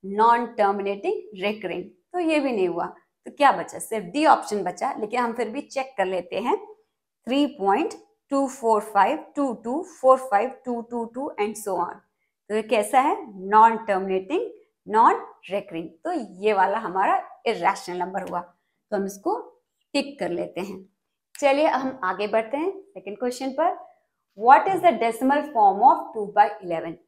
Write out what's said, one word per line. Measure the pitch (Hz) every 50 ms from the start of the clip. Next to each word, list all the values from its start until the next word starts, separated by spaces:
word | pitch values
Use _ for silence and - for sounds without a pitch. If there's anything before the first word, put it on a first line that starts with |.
| -
नॉन | 190 196 208 226 233 240 240 240 226 -
टर्मिनेटिंग | - 208 196 202 202 196 196 202 202 - 359 427 381 - - 208 185 180
रिकरिंग, | 208 214 214 214 175 165 175 180
तो | - _ _ _ _ - 359
ये | 349 320 320 302
भी | 277 269 240
नहीं | 208 185 175
हुआ। | 170 - - - - - _ _ _ _ _
तो | -
क्या | - - 285 269 202
बचा? | 170 160 - - -
सिर्फ | - - 220 220 190
डी | 175 180 285 311
ऑप्शन | 302 - - - - 214 208 185
बचा, | 180 175 - 220 262 -
लेकिन | - 220 214 233 240
हम | - 233 220
फिर | 247 240 214
भी | 220 285 277
चेक | _ - 269 262 269 - -
कर | 190
लेते | 185 190 180 175 - - -
हैं। | 220 254 330 403 - - - _ _ _ _ _ _ _ _ _ _
थ्री | 226 247 277 294 277 294 -
पॉइंट | 190 196 196 240 330 453 - - _ _ _ _ _ _
टू | 285 277 277 262
फ़ोर | 262 - 233 233 220 208 208
फ़ाइव, | - - 202 190 214 294 311 - - _
टू | 294 285 269 226
टू | - - 226 254 311 370 - -
फ़ोर | - - 262 262 254
फ़ाइव, | 262 - 208 202 220 247 - - _
टू | 254 240 233 226
टू | - 240 240 226
टू | 220 - 247 277 262 - -
and | 202 214 220 214
so | - 202 190 170
on। | 170 180 - - _ _ _ _ _ _ _ _ _ _
तो | 208
ये | 220 220
कैसा | 220 254 220 208 208 - 262
है? | 262 294 370 440 339 247 196 185
नॉन | 185 196 208 214 226 233 226 220 220
टर्मिनेटिंग, | - 196 190 190 196 185 185 185 - 285 381 - - - - _ _ _ _ _
नॉन | 180 202 220 240 302 403 466 - - - _ _ -
रिकरिंग। | 180 202 196 - 170 165 175 - - _ _
तो | 320 359 311 233 190 185 180 196
ये | 214 214
वाला | 190 185 190 196 220
हमारा | 220 170 175 190 196 262 370 381 - - - - _
इरेशनल | 233 220 180 170 190 196 196 - - 175 180
नंबर | 180 185 185 196 185 180
हुआ, | 180 175
तो | 175 - _ _ _ _ _ _ _ _ 214
हम | 196 196
इसको | 190 - - - 330 415 494 - - _ _ _ _ _ _ _ _ _
टिक | 285 269 - - -
कर | 190 170
लेते | 175 170 175 - - 170
हैं। | 185 196 190 190 190 _ _ _ _ _ _ _ _ _ _
चलिए | - 294 277 277 285 311 320
हम | - 262 262 262 262 - -
आगे | 185 190 185 208
बढ़ते | 202 196 220 220 220 -
हैं | 285 320 381 392
सेकंड | - - _ _ 190 - 202 208 -
क्वेश्चन | 254 247 247 - 262 269 254
पर। | 277 320 359 - - - - _ _ _ _ _ _ _ _ _ 196
What | 214 247 269 320 -
is | 392 381 349 349
the | 349 240 220
decimal | 226 233 226 - 262 262 285 294 294 294
form | - 233 208 196 190 196 220
of | 277 339 - - - -
two | 220 202 202 -
by | 208 208 220 - -
eleven? | 190 175 170 160 143 165 160 - _